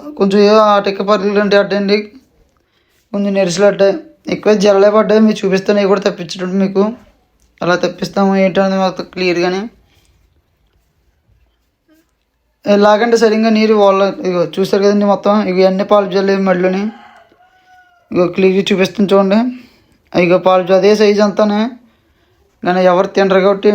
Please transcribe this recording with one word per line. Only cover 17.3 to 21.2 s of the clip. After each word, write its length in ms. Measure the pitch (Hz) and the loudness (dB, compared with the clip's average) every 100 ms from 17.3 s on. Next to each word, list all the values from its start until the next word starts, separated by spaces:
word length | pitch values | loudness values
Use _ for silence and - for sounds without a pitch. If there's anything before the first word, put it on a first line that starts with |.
| _ _ _ _ _ _ _ - | _ _ _ _ _ _ _ -6
ఇగో 140 | 175 175 190 | -2 -2 0
క్లియర్గా 280 | 190 190 196 | 0 2 0
చూపిస్తాను 380 | 185 185 - 190 | 0 -2 -2 0
చూడండి, 260 | 196 190 214 247 254 - _ _ _ _ - | 2 2 0 -2 -6 -16 _ _ _ _ -2
ఇగో 140 | 175 180 185 | 2 2 2
పాలు 160 | 185 175 | 0 2
జల్లు 100 | 185 | 2
అదే 120 | 202 214 | 2 2
సైజు 200 | 208 208 | 2 2